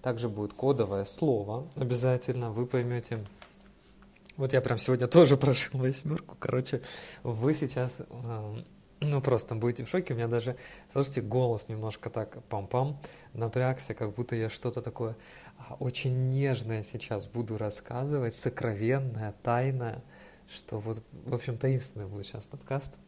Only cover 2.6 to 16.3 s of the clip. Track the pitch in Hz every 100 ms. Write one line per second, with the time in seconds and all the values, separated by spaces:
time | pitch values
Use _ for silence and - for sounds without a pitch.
2.6 | 120 127 120 123 117 113 104 - - -
3.6 | - - - - - - - - 135 131
4.6 | - 113 - 127 123 165 143 135 139 131
5.6 | - 131 131 135 151 156 - - - 127
6.6 | 131 127 - - - - 123 110 127 151
7.6 | 139 135 127 - - 120 120 113 107 110
8.6 | - - - - 147 143 135 120 - 113
9.6 | 120 120 117 185 180 117 117 117 117 123
10.6 | - - - - 139 131 110 123 127 113
11.6 | - 110 110 - - 117 107 - - 107
12.6 | 101 123 131 143 - - - 113 113 127
13.6 | 127 127 - 110 107 101 120 117 110 -
14.6 | 127 120 120 - 113 113 - - - -
15.6 | - 139 131 - 131 127 127